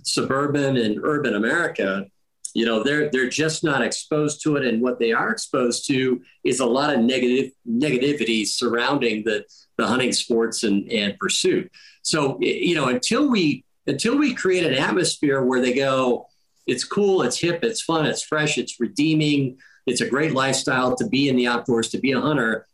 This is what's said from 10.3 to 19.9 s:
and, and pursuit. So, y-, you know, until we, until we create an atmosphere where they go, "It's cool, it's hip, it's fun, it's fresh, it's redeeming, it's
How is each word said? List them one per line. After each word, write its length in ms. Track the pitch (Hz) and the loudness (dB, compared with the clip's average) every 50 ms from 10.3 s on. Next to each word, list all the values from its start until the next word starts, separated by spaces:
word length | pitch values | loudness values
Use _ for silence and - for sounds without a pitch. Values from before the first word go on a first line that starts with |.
| 120 113 117 113 110 - - | 0 2 0 0 -2 -2 0
and, 280 | 107 98 101 95 - | 0 0 0 0 -2
and 260 | 117 107 101 101 98 - | -2 -2 -2 -2 -4 -4
pursuit. 520 | 98 92 - - - 185 156 98 - - - - - - - _ | -4 -4 -2 0 0 2 0 0 -2 -6 -10 -20 -20 -20 -20 _
So, 360 | - - - 156 143 135 127 - | -4 -2 0 0 0 0 -2 -2
y-, 60 | - | -2
you 280 | - - - - 175 170 | -2 -2 0 0 0 0
know, 120 | 156 139 123 | 0 0 0
until 400 | 123 127 - - 220 269 302 277 | 0 0 0 0 0 2 2 2
we, 340 | 240 202 170 147 135 - - _ _ _ _ | 2 2 2 2 0 -2 -6 _ _ _ _
until 300 | - 127 135 - 226 277 | -4 -4 -2 0 0 2
we 180 | 285 302 262 - | 2 2 0 0
create 300 | - - 190 185 180 170 | 0 0 0 2 2 0
an 80 | 147 131 | 0 0
atmosphere 680 | 131 160 196 214 180 170 - - - - 143 135 135 | 0 0 0 0 0 0 0 -2 0 0 0 2 2
where 200 | 127 123 127 127 | 2 2 2 2
they 120 | 123 127 123 | 2 2 2
go, 540 | 135 139 135 135 131 131 123 120 - - - _ _ _ _ _ _ _ | 2 2 2 2 2 2 0 0 -2 -4 -10 _ _ _ _ _ _ _
"It's 160 | - - 127 - | -4 -4 -4 -4
cool, 400 | - - 202 208 196 190 180 135 | -4 0 2 2 4 4 2 2
it's 160 | 123 - - | 0 0 -2
hip, 240 | - 170 170 170 - | -2 -2 0 0 -2
it's 180 | 113 - - | -2 -2 -4
fun, 240 | - - 165 156 151 | -2 -2 0 0 0
it's 160 | 123 - - | 0 -2 -4
fresh, 360 | - - 156 151 151 147 - 131 | -4 -2 -2 0 0 0 -2 -2
it's 200 | 120 - - - | -4 -6 -4 -4
redeeming, 800 | 117 104 - - 147 160 156 156 156 151 147 143 135 127 131 - - - - _ _ | -4 -2 0 0 2 2 2 2 2 2 2 2 0 -2 -4 -10 -18 -20 -20 _ _
it's 140 | 135 | -4